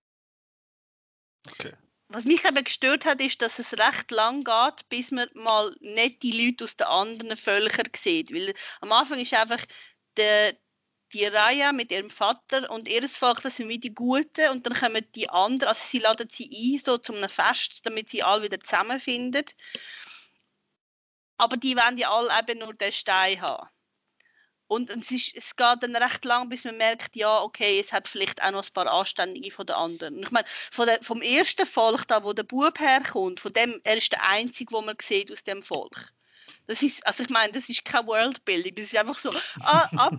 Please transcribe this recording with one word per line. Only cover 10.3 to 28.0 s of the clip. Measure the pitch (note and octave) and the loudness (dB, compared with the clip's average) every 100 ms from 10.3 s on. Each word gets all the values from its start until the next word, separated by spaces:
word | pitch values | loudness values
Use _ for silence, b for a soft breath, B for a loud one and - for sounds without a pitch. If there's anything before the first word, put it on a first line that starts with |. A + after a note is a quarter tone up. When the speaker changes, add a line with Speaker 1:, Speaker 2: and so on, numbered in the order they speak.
| G#3 G#3+ - _ _ _ _ _ | 4 2 -2 _ _ _ _ _
Speaker 2:
die | G#3+ | -4
Raya | G#3 G#3+ G#3+ C#4 C#4+ | 0 4 4 4 2
mit | C#4 A#3 | 0 -2
ihrem | F#3 G#3 | -4 -6
Vater | - G#3 A#3+ - C4+ B3+ | -2 -2 -2 -4 -4 -4
und | A3+ A3+ | -8 -4
ihres | A#3 C4 - | -2 -2 0
Volk, | B3 A#3 | 2 2
das | C4 - | -4 -6
sind | A3 | -8
wie | A#3 | -8
die | A#3+ | -8
Guten. | G#3+ A#3+ C4 D4+ - D#4 | -4 0 0 0 0 0
Und | C4 A#3+ | 0 -4
dann | |
kommen | A#3+ A#3+ A3 G#3+ | -2 0 -2 -6
die | A3+ - | -8 -2
anderen, | F3+ G3+ C4 A#3+ | 2 2 2 0
also | A3 - | 0 -4
sie | B3 | 2
laden | A3 A3 A3+ | 2 2 -4
sie | - - G3+ A#3+ | -12 -14 -4 -2
ein, | C#4 | 0
so | C4+ A#3+ | 0 0
zu | - | -2
einem | G#3 G3 | -6 -4
Fest, | - G#3 B3 - - A#3 | 2 2 2 -4 -6 -6
damit | A3 G#3+ | -6 -6
sie | G#3+ | -2
alle | F3+ G#3 | 2 2
wieder | G#3 F#3+ | 0 -6
zusammenfinden. | - F#3+ G#3+ C4 - A#3+ B3 C4+ D4 - B B B B B B B B _ _ _ _ _ _ _ _ _ - | 0 0 0 -4 -4 -4 -2 -2 -4 -10 B B B B B B B B _ _ _ _ _ _ _ _ _ 0
Aber | A#3 B3+ | 0 2
die | C4 B3 | 0 4
wollen | A#3 B3 | 4 2
ja | D3+ | 0
alle | A3 A#3+ G#3 | 2 2 0
eben | A3+ A#3 | 0 -6
nur | A3 | -10
den | A3 G3+ | -4 -4
Stein | - - F#3+ F#3+ F#3 | -2 2 4 4 0
haben. | F3 B2 - _ _ _ _ _ _ _ _ _ - | -4 -6 -10 _ _ _ _ _ _ _ _ _ -4
Und | A3+ B3 | -4 -2
es | A3+ - | -8 -6
ist, | B3+ - | -4 -4
es | - - - | -8 -10 2
geht | A#3+ A#3+ | 4 4
dann | B3 A#3 | 0 0
recht | B3 - | 0 0
lang, | B3+ A#3+ B3 | 0 0 0
bis | B3 | -8
man | A#3+ A3+ | -8 0
merkt, | A3+ A3+ - A3+ | 0 0 -6 -2
ja, | G#3+ G#3+ | 2 2
okay, | G#3 - G#3 G3 | 2 0 2 2
es | G3+ | 0
hat | G3+ | -4